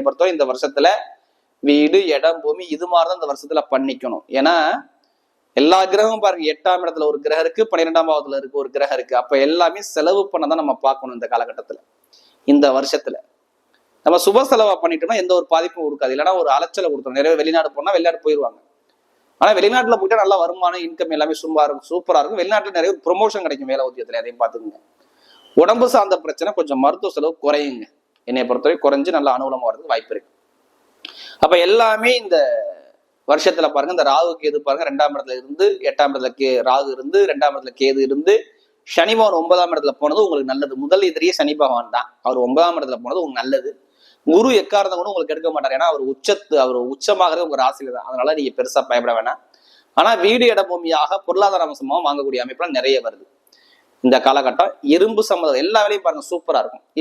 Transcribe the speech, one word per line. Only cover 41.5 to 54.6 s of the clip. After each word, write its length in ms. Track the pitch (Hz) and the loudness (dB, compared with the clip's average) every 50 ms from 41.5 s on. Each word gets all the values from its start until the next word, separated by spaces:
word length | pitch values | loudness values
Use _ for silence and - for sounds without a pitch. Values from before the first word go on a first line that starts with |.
| 151 151 143 | 0 0 0
பகவான் 300 | 131 123 120 117 - 120 | 2 0 -2 -4 -4 -4
தான், 120 | 120 - - _ _ - | -6 -6 -6 _ _ -4
அவர் 120 | 123 127 127 123 | -4 -2 0 0
ஒன்பதாம் 340 | 123 131 156 170 175 170 156 | 0 2 2 2 2 0 -2
இடத்துல 200 | 143 127 123 117 120 | -6 -6 -8 -8 -8
போனது 160 | 123 151 185 165 | -6 -6 -6 -6
உங்களுக்கு 180 | 143 127 120 120 | -6 -6 -6 -4
நல்லது. 280 | 131 139 - - 440 - _ _ _ _ _ _ _ _ _ - | -2 -2 -2 -4 -4 -12 _ _ _ _ _ _ _ _ _ 0
குரு 220 | 151 160 202 233 262 240 196 | 4 4 4 4 4 2 2
எக்காரணத்தை 360 | - - 208 202 196 190 185 175 | 0 0 0 0 0 0 -4 -6
கூட 100 | 180 208 | -6 -4
உங்களுக்கு 240 | 196 175 151 - 156 | -4 -4 -4 -4 -6
எடுக்க 160 | 160 165 165 160 | -4 -4 -4 -4
மாட்டார், 180 | 147 135 135 165 | -2 -4 -2 -2
ஏன்னா 120 | - 170 170 | 0 0 0
அவர் 100 | 156 139 131 135 | 0 -2 -4 -6
உச்சத்து, 440 | 135 - - 208 196 196 - - - 139 127 | -8 -6 -2 -2 -2 -2 -2 0 2 2 2
அவர் 140 | 127 123 123 123 127 135 | 2 0 -2 -4 -6 -8
உச்சமாகிறது 500 | - - 214 202 185 180 165 160 170 175 | -6 -2 0 2 2 2 2 0 -2 -4
உங்க 120 | 156 143 131 | -4 -2 0
ராசியில 300 | 127 131 135 - 139 127 123 | 0 0 -2 -4 -12 -12 -12
தான். 100 | 120 - 123 | -12 -12 -8
அதனால 240 | 131 127 127 151 160 | -6 -2 -2 0 0
நீங்க 140 | 156 139 127 - | -2 -2 -4 -4
பெருசா 240 | 131 123 127 - 139 131 - | -4 -4 -2 -2 -2 0 0
பயப்பட 220 | 123 120 120 120 117 | 0 0 0 0 -2
வேணாம். 220 | 113 113 127 147 - _ _ _ _ _ _ _ _ _ _ - | -2 -2 -4 -6 -8 _ _ _ _ _ _ _ _ _ _ 0
ஆனா 140 | - 170 226 226 180 175 | 2 2 2 2 2 2
வீடு, 220 | 208 240 240 247 233 214 | 2 2 4 2 2 2
இட, 80 | 196 185 175 | 2 0 -2
பூமியாக 500 | 180 175 170 165 165 151 147 - 196 196 - | -4 -6 -4 -2 0 0 0 -2 -2 -4 -4
பொருளாதார 380 | - 175 190 202 196 190 175 165 | -2 0 2 2 2 2 0 -2
அம்சமாக 340 | 151 143 - 135 131 147 175 170 | -2 -6 -8 -6 -4 -2 0 0
வாங்கக்கூடிய 340 | 143 143 143 139 139 127 123 120 | -2 -2 -2 -4 -4 -4 -4 -6
அமைப்புலாம் 300 | 127 131 - 175 170 139 | -6 -6 -8 -6 -4 -2
நிறைய 200 | 127 127 135 135 127 117 | -2 0 2 0 0 -2
வருது 200 | 110 - - - _ _ _ _ _ _ _ _ _ _ _ _ _ _ _ - | -6 -10 -12 -20 _ _ _ _ _ _ _ _ _ _ _ _ _ _ _ 0
இந்த 140 | 127 131 127 - | 2 2 4 4
காலகட்டம். 480 | 135 135 139 131 127 - - | 4 2 2 2 0 0 0